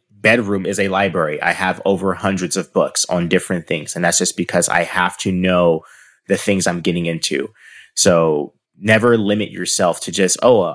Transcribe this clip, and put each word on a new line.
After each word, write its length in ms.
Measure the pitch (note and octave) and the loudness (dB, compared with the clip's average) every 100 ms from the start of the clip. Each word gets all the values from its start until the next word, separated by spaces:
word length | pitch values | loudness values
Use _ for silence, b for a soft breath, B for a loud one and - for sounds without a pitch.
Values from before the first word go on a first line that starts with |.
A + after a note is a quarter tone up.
| _ | _
bedroom 540 | G2+ A2 A#2+ G2+ G2+ F2+ | _ 2 2 0 -2 -2
is 160 | G2 | -2
a 80 | G2 | -2
library. 520 | F#2+ G2 F2 D#2 D2+ | 0 0 0 -2 -2
I 120 | D#2 | -2
have 280 | F2 F#2 F2+ - | 0 -2 -2 0
over 280 | G2 F#2+ | 0 0
hundreds 440 | F2+ G2+ F#2+ F2+ F#2+ | -2 -2 -2 -4 -4
of 160 | F2 | -2
books 320 | G2 C#2+ - - | -2 0 0 0
on 240 | F2+ E2+ | -2 0
different 380 | F2+ - F2+ - | -2 -2 -6 -4
things. 280 | D#2 - E2+ | -8 -6 -2
And 80 | |
that's 140 | F2 F2 | 0 0
just 180 | F#2 - | -2 -4
because 320 | F2 F2+ E2+ | -2 0 0
I 160 | E2 | -2
have 340 | E2+ F#2 F2+ - | -2 -2 -2 -2
to 120 | - | -4
know 540 | F#2 F#2 F2+ F2 D#2+ b b b b _ | 0 2 4 4 2 b b b b _
the 80 | F#2+ | -2
things 320 | - G2 F2+ | 0 0 0
I'm 140 | F2 | -2
getting 240 | E2 F2 E2+ | -2 -2 -2
into. 480 | E2 - - - B B B B - | -4 -4 -4 -6 B B B B 0
So 580 | G2 F2 E2 D2 C#2+ _ _ _ | 4 4 4 0 -4 _ _ _
never 320 | G2+ A2 A#2+ A#2 | 2 4 4 4
limit 360 | G2+ G#2 G2+ | 2 0 -2
yourself 480 | - F2+ - F2+ E2 | -6 -6 0 0 0
to 100 | - | -6
just, 260 | E2+ F#2 - | 0 0 2
"Oh, 320 | B2 A#2 F2 | 4 4 2